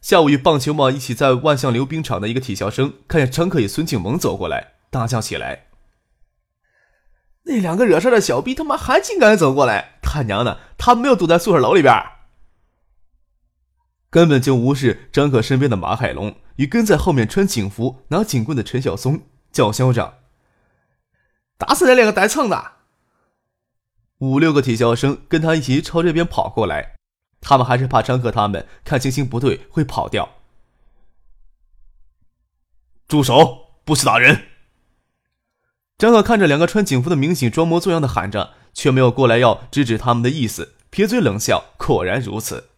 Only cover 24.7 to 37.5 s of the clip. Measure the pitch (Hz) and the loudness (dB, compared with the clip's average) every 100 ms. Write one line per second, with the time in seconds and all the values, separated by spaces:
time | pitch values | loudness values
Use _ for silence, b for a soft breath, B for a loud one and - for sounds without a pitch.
24.7 | 113 120 120 139 143 - 160 160 160 127 | 0 0 2 0 -4 -2 -2 0 -2 0
25.7 | 131 - 170 170 160 170 - - - 101 | -2 -2 -2 0 0 -4 -4 -4 -2 -4
26.7 | 76 - - _ _ _ _ - 139 123 | -4 -8 -18 _ _ _ _ 0 2 2
27.7 | 127 131 131 113 131 120 110 104 90 - | 0 0 -2 0 -2 -2 -2 -2 -4 -10
28.7 | b - 139 135 131 139 117 131 87 - | b -6 -4 -2 -4 -4 -2 -2 -2 -6
29.7 | - 147 - - 107 80 - _ _ _ | -4 -4 -4 -6 -6 -8 -12 _ _ _
30.7 | _ _ _ - _ _ - - _ _ | _ _ _ -20 _ _ -20 -20 _ _
31.7 | _ - _ - _ _ _ _ _ _ | _ -20 _ -20 _ _ _ _ _ _
32.7 | _ _ _ _ 147 131 127 156 - - | _ _ _ _ 0 4 4 4 2 -20
33.7 | _ - 151 - 113 123 107 - - _ | _ -4 0 2 4 4 2 -2 -20 _
34.7 | _ _ _ _ _ _ _ _ _ _ | _ _ _ _ _ _ _ _ _ _
35.7 | _ _ _ 214 233 202 226 180 143 165 | _ _ _ 4 6 4 2 2 2 2
36.7 | 214 202 131 123 135 143 170 120 | 0 0 0 0 0 0 0 -2